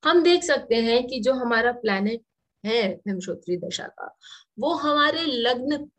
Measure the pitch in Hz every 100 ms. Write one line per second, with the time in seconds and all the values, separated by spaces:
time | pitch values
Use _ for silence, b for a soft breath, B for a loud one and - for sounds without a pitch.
0 | 311 349 339 349 349 269 - 226 226 240
1 | 254 254 214 262 240 226 240 240 226 196
2 | 202 226 _ _ _ _ 208 233 202 175
3 | 202 190 185 - - 180 175 - - -
4 | - _ B B B - 269 330 302 294
5 | 294 311 330 247 233 247 262 294 294